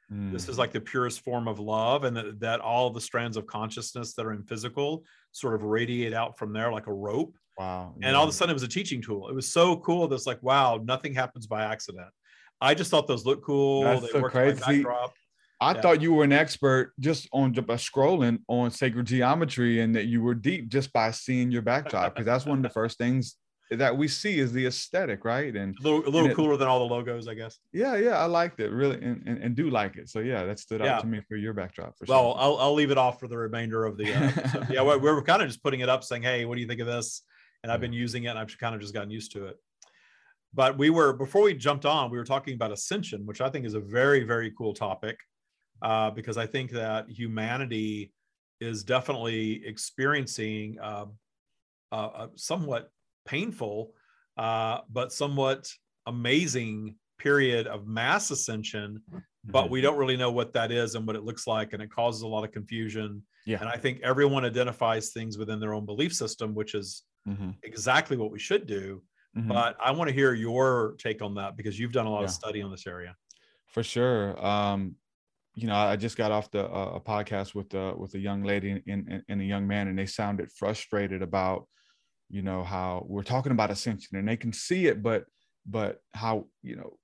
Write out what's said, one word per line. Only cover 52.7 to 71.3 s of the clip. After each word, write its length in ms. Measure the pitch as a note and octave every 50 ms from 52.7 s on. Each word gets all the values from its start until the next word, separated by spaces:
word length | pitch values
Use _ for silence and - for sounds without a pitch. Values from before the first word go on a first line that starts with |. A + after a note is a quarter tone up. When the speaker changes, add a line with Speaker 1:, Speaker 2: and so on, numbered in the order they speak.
| B2+ A#2 - - _ _ _ _ _ _ _
Speaker 1:
painful, 720 | - - D3+ G3+ A#3 - - B2 G#2 G#2 G#2+ A2+ - - _ _ _ _ _ _ _ _
uh, 440 | - A2+ A2+ A2+ A2+ A2 A2 A#2 C3 - -
but 220 | A2 B2 B2+ B2 -
somewhat 580 | - D3 C#3+ C#3+ C#3 C3+ C3 C3+ C3+ - - - - _ _ _ _ -
amazing 920 | A#2+ A#2+ A#2+ A#2 B2 C3+ D#3+ F3+ D3+ B2 B2+ A#2 A2 G#2+ G#2+ G#2+ G#2+ G#2+ - _ _ _ -
period 480 | - C#3+ C#3+ C#3+ C3+ B2+ A#2+ A#2 A2+
of 200 | A2 G#2+ G#2 G2+
mass 440 | G#2+ A2 A2+ A#2 C3 E3+ G#3 G#3 -
ascension, 680 | C#3+ C3 - - A2+ A2 G#2+ - - G#2+ G#2 G#2 G#2+ G#2+ - - - F#3 - _ _ _ -
but 180 | G#2 G2 C3 A#2+
Speaker 2:
Mm-hmm. 80 | A#2 B2
Speaker 1:
we 80 | C3
don't 160 | C3 C#3+ D3+
really 200 | C#3+ C3+ C3 B2+
know 140 | B2+ B2+ B2
what 220 | A#2+ A#2+ A#2 A#2 -
that 180 | A#2+ A2+ A2+
is 240 | A#2+ A#2+ A#2 A2 A#2
and 120 | A2+ A2
what 100 | A2 G#2+
it 80 | G#2+ G#2
looks 220 | A2+ A#2 - -
like, 260 | B2 A2 A2 G#2+ G#2+ -
and 100 | G#2 G#2+
it 80 | G#2
causes 320 | - - A#2 A#2+ A2+ G#2+ A2+
a 60 | A2+
lot 160 | A2 G#2+ A2
of 80 | G#2+ -
confusion. 680 | A2 G2+ - A2+ A2+ A2 G#2+ G#2+ A2 G#2+ G#2 G#2 G#2 - _ _ _ _
Speaker 2:
Yeah. 140 | G#2+ A2 F#2
Speaker 1:
And 80 | G#2 A#2
I 80 | A#2+
think 240 | A#2+ - C3 B2+ C#3+ -
everyone 420 | B2 C3 C3+ C#3+ C#3 C#3 C3+ B2+
identifies 640 | A#2+ A2+ B2 B2 B2 A#2 - B2 A2+ A2+ A2 G#2+ - -
things 240 | A#2 A2+ A2+ G#2+ G#2
within 200 | A2 G#2+ A2 G#2+
their 140 | G#2+ G#2+ G#2+
own 120 | G#2+ G#2+
belief 260 | G2+ G#2 A#2 D#3 F3 E3+
system, 400 | - B2 G#2+ - - A#2 G#2+ G#2+
which 200 | G#2+ G#2 - -
is 300 | G#2+ G2 F#2 - - - _ _ _ - G#2
Speaker 2:
Mm-hmm. 220 | G2+ G2 G2 F2+ G2+ - -
Speaker 1:
exactly 540 | A2+ - A2+ G#2+ B2+ C3 D3+ D#3 - C#3+
what 160 | A#2+ A2 G#2+ G#2
we 80 | G#2+
should 260 | - - F#3+ G#3 G#3
do. 340 | B2+ G#2 G2 F#2+ G2 G2 F#2 - _ _ _ _ _ - -
Speaker 2:
Mm-hmm. 80 | A2+ A2
Speaker 1:
But 280 | G#2 A#2+ A#2 A#2 A2 -
I 120 | A2+ B2+ C#3
wanna 180 | D#3+ E3+ D3
hear 240 | C3 C3+ C#3 C3 B2
your 640 | A2+ A2 A#2 A#2 B2+ C3 C3 B2+ A#2+ A2+ G#2+ - -
take 240 | - A#2 A2 G#2+ A2
on 140 | G2+